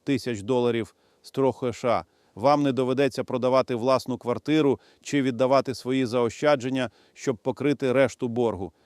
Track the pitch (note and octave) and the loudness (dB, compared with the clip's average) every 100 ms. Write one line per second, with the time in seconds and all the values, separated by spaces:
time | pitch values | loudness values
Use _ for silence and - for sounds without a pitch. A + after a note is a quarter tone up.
0 | - C3 B2+ G#2+ G2+ B2+ A#2+ A2+ G#2 _ | -4 -2 -2 -6 -2 0 2 0 -6 _
1 | _ _ - - C3+ - B2 G#2+ B2 G2+ | _ _ -10 -2 0 0 -6 -4 -2 -2
2 | - _ _ F#2+ B2+ D3 C#3+ B2+ B2+ C3 | -4 _ _ -2 2 4 2 0 0 0
3 | C#3 - A#2+ B2 B2+ C3 B2+ A#2+ B2+ B2+ | 0 -2 -6 -2 2 2 0 -2 0 0
4 | - B2 A#2 A#2+ - D#3 C#3+ A#2 _ _ | -2 -6 -4 -4 0 2 2 0 _ _
5 | - C#3+ C3 A#2 C3 C3+ B2+ A#2+ B2+ C3 | -4 0 0 0 2 2 2 -6 -4 -2
6 | B2 B2 A#2 - D3 C#3+ B2+ C3 A#2+ - | 0 0 -2 0 2 2 0 -2 -4 -8
7 | _ - - A#2 C3 A#2+ C#3 C#3+ C3+ B2 | _ -6 -6 -4 -4 -2 -2 0 0 2
8 | C3 - B2 A#2 A#2 F#2 F2+ - | 2 0 -4 0 -2 -2 -10 -14